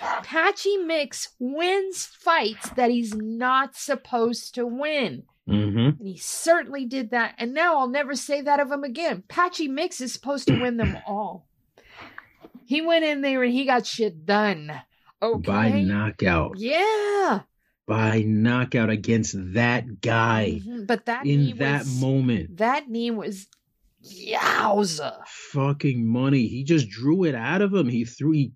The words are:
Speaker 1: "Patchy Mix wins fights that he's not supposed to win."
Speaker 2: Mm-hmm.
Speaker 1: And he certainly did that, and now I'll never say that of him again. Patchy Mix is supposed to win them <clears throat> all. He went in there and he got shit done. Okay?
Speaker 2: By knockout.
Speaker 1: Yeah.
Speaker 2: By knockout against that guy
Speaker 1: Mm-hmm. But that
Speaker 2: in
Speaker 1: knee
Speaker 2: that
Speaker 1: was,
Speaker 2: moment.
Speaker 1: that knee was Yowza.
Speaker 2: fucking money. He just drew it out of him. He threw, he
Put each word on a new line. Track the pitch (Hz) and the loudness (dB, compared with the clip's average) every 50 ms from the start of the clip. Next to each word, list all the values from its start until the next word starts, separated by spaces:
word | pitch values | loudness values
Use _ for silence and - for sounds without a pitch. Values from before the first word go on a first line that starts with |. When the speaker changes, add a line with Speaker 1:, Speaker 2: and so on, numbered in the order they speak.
| - - - - - | -6 -4 -4 -4 -6
Speaker 1:
"Patchy | - 285 320 330 403 392 - - 392 403 392 | -4 -2 2 2 2 0 0 0 0 0 0
Mix | 349 320 330 302 285 - - - - - _ - | 0 0 0 -2 -2 -4 -6 -12 -12 -12 _ -8
wins | 247 254 277 311 349 359 381 403 381 381 349 - - | -6 -6 -2 0 0 2 2 0 0 -2 -6 -8 -10
fights | - - _ - 359 330 320 233 214 220 - - - | -12 -14 _ 0 2 2 2 2 -2 -4 -6 -12 -6
that | - 254 247 233 | -2 2 2 2
he's | 247 240 233 214 214 | 2 2 -2 -2 -6
not | 214 214 220 226 233 254 254 262 262 277 269 - | -8 -6 -6 -6 -2 0 2 2 2 0 -2 -6
supposed | - - - 269 254 - - 254 233 226 240 233 - - - - | -12 -4 -4 -4 -4 -4 -4 0 0 2 2 0 -2 -8 -12 -6
to | 247 240 240 | -6 -4 -4
win." | 233 262 294 302 302 285 240 170 131 135 - _ _ _ - - | -4 -4 -4 -2 0 0 -2 -2 -4 -8 -14 _ _ _ -4 0
Speaker 2:
Mm-hmm. | 104 104 104 104 98 117 117 143 - 135 | 0 2 2 2 2 4 4 4 2 0
Speaker 1:
And | 214 190 | -4 -12
he | 185 - | -12 -10
certainly | - - - - - 330 339 349 269 - 277 277 262 | -10 -10 -8 -4 4 4 4 4 4 -4 -8 -8 -8
did | 233 269 269 247 220 | -6 -4 -6 -4 -2
that, | 247 233 226 - - - | 0 0 0 -2 -4 -6
and | 226 240 269 | -6 -4 0
now | 302 339 359 320 277 | 0 2 2 4 2
I'll | 262 247 | 2 2
never | 254 294 285 254 285 | 0 -2 -2 -2 -4
say | 247 - - 285 294 | -8 -4 -4 -4 -2
that | 262 294 285 285 | 2 2 2 2
of | 285 254 | 2 0
him | 285 285 277 | -2 -6 -6
again. | 277 233 311 339 311 220 185 - _ | -6 -6 -4 -2 -2 -2 -4 -8 _
Patchy | - 339 359 359 359 - 311 269 | -6 -4 -4 -4 -6 -6 -4 -4
Mix | 262 294 349 349 - - | -2 -2 -4 -4 -4 -8
is | 254 240 - | -10 -10 -10
supposed | - - 262 285 262 - - | -10 -6 -6 -6 -4 0 0
to | - 233 | 2 2
win | 247 247 240 233 | 2 -2 0 0
them | 220 - - - | -2 -2 -2 -4
<clears throat> | - 208 | -8 -8
all. | 202 208 208 175 185 175 _ _ _ _ _ _ _ _ _ - - - - - - - - _ _ _ - - _ 247 _ - | -6 -6 -6 -8 -10 -14 _ _ _ _ _ _ _ _ _ -20 -20 -20 -20 -20 -20 -20 -20 _ _ _ -20 -20 _ -20 _ -2
He | 277 311 | -2 0
went | 320 330 330 330 320 | 2 4 2 4 4
in | 302 294 277 | 2 0 0
there | 277 277 269 254 247 | 0 0 0 2 2
and | 247 240 | 2 2
he | 262 277 | 0 2
got | 269 254 240 240 | 2 2 2 0
shit | - - - 220 208 160 156 156 | -2 -4 -2 -2 -2 -2 -6 -2
done. | 202 202 208 214 208 180 156 151 151 147 139 - _ _ _ _ _ _ - | 2 2 4 4 2 0 -2 -6 -12 -12 -14 -14 _ _ _ _ _ _ -4
Okay? | 208 233 - 98 85 98 | -2 0 0 0 0 0
Speaker 2:
By | 98 107 113 113 104 101 | 0 2 4 4 4 4
knockout. | 95 95 101 104 107 107 - - - 92 85 - - - - 185 | 2 2 2 0 -2 -2 -2 0 2 2 4 2 2 0 -4 -6
Speaker 1:
Yeah. | 220 247 294 339 392 440 440 427 415 403 403 403 381 311 226 208 - _ _ _ _ _ _ _ _ | -4 -2 0 2 2 2 2 0 0 0 0 2 2 2 2 0 -2 _ _ _ _ _ _ _ _
Speaker 2:
By | - 107 110 110 110 110 113 107 | -2 0 2 2 2 2 2 2
knockout | 110 107 107 110 120 120 123 123 - - 120 110 110 | 2 2 4 4 4 4 2 0 2 2 2 2 2
against | 110 104 92 123 113 110 104 - - 98 92 92 92 | 2 0 2 2 2 2 2 0 -4 -6 -8 -2 0
that | 117 120 120 123 123 123 123 - - | 2 2 2 2 0 -2 -6 -10 -4
guy | - 117 113 113 113 117 110 110 104 92 110 104 98 | -2 0 2 4 4 4 4 2 2 0 -2 -4 -6
Speaker 1:
Mm-hmm. | 226 240 233 196 | -8 -10 -10 -2
But | 196 233 - - | -2 -2 -2 0
that | 240 233 - 151 143 | -6 -6 -2 0 2
Speaker 2:
in | 143 143 143 | 4 4 4
Speaker 1:
knee | 123 110 | 2 0
Speaker 2:
that | - 139 139 143 143 | -2 0 0 0 0
Speaker 1:
was, | 131 139 127 127 | -2 -4 -2 -2
Speaker 2:
moment. | 131 131 135 135 131 123 117 95 80 82 - 175 | 0 2 2 2 2 2 2 0 -2 -6 -4 -2
Speaker 1:
that | 220 240 269 302 294 254 | 0 0 0 -2 -4 -6
knee | 220 233 233 240 | -6 -4 -2 -2
was | 233 208 165 196 202 190 - _ _ _ _ _ _ _ _ _ _ _ _ | -4 -4 -4 -6 -8 -10 -14 _ _ _ _ _ _ _ _ _ _ _ _
Yowza. | - 190 180 - 220 220 - - - - - 220 214 202 208 208 170 156 151 143 123 - - - | -20 -20 -16 -8 -4 -4 0 0 2 2 2 2 2 4 4 2 2 0 -4 -6 -8 -8 -10 -18
Speaker 2:
fucking | - - - - - - 139 135 143 143 143 - 143 123 120 113 | -18 -18 -18 -18 -6 -2 0 0 0 0 0 0 0 2 2 2
money. | 113 117 123 131 139 143 131 113 110 | 2 2 2 2 4 4 4 2 0
He | 117 127 139 | -2 -6 0
just | 143 165 151 117 98 | 2 2 2 2 0
drew | 98 110 123 147 165 190 180 | -4 -2 0 2 2 4 2
it | 156 135 | 0 0
out | 113 113 135 170 196 | -2 -2 -2 0 2
of | 208 196 202 | 2 2 2
him. | 190 143 120 | 2 2 2
He | 120 117 117 | 0 -2 -2
threw, | 117 - - 135 156 | -4 -6 -2 0 2
he | 156 147 135 113 - | 2 2 2 0 -4